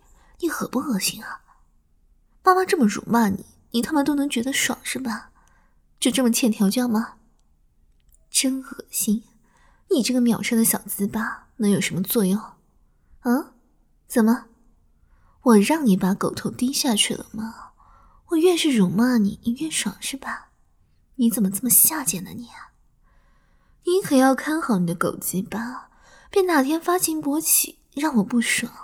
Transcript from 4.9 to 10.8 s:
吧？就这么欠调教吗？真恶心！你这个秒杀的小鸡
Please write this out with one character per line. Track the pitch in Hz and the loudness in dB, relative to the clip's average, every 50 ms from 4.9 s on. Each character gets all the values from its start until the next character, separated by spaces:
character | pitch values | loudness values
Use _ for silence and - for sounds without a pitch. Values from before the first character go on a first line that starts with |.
| - 247 | -8 -6
吧？ | 262 233 214 214 - - _ _ _ _ _ _ _ _ _ _ _ _ _ - | -6 -8 -8 -8 -12 -16 _ _ _ _ _ _ _ _ _ _ _ _ _ -2
就 | - 262 | -2 0
这 | 254 269 262 | 0 2 2
么 | 233 | 2
欠 | 233 - - 226 | 2 2 2 0
调 | 214 - 202 190 | 2 2 2 0
教 | 208 254 247 247 | 2 0 0 0
吗？ | 220 214 226 - - _ _ _ _ _ _ _ _ _ _ _ _ _ _ _ _ _ _ _ _ _ _ _ | 0 -2 -2 -4 -10 _ _ _ _ _ _ _ _ _ _ _ _ _ _ _ _ _ _ _ _ _ _ _
真 | - - - 262 262 262 | -4 -2 -2 -2 -2 -4
恶 | 262 - - - - _ | -8 -12 -16 -18 -16 _
心！ | - - - - 208 226 - _ _ _ _ _ _ _ _ _ _ _ _ - | -8 -6 -2 -2 -2 -2 -4 _ _ _ _ _ _ _ _ _ _ _ _ 0
你 | 392 294 | 0 0
这 | 208 - 247 | 2 2 0
个 | 254 | 2
秒 | 240 240 226 - | 2 2 2 0
杀 | 202 - 240 | 0 0 2
的 | 226 226 | 2 2
小 | 233 - | 2 0
鸡 | - | -2